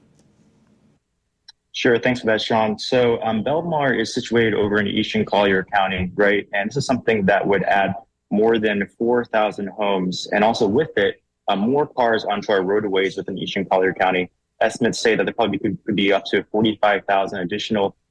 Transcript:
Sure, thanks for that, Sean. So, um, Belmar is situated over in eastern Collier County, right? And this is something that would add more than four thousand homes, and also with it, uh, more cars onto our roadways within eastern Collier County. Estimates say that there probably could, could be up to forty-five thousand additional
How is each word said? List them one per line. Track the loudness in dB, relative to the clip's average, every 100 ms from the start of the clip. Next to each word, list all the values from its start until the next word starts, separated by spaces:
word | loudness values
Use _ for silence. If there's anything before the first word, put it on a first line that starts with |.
| _ _ _ _ _ _ _ _ _ _ _ _ _ _ _ -20 _
Sure, | -4 2 2
thanks | 2 -2
for | 0
that, | 0
Sean. | 0 0 0 -2
So, | -2 2 2 2
um, | -2 -2
Belmar | -2 -2 -2 0 0 0
is | -2
situated | -4 -2 0 2
over | 2 0 0
in | 0
eastern | -2 -2 -2 0
Collier | 2 4 2
County, | 0 0 0 -2 -4
right? | 0 2 2 -2
And | -4 -4
this | -4
is | -2
something | -2 0 0 2
that | 2 2
would | 0
add | 2 0 0 -4 -12 _ -4
more | 0 2 2
than | 0 -2 -4 -4
four | 0 0 0
thousand | 0 0 -2 -8
homes, | -4 -2 0 -2 -4 -4
and | 2
also | 2 2 0
with | 0 0 0
it, | -2 -2 _ _ -4
uh, | -2
more | 0 0 0
cars | 0 2 2
onto | -2 -4 0
our | 0
roadways | 2 0 0 0 -2 -4
within | -8 -8
eastern | -6 -6 0
Collier | 2 2
County. | 0 0 0 -2 _ _ -2
Estimates | -2 0 -2 0
say | 0 2
that |
there | 0
probably | 0 -2 -2
could, | -4 -4
could | -4 0
be | 2
up | 0 0
to | -4
forty-five | -2 0 0 2 2 0
thousand | 0 0 0 -4
additional | -6 -6 -4 0 -2 -4 _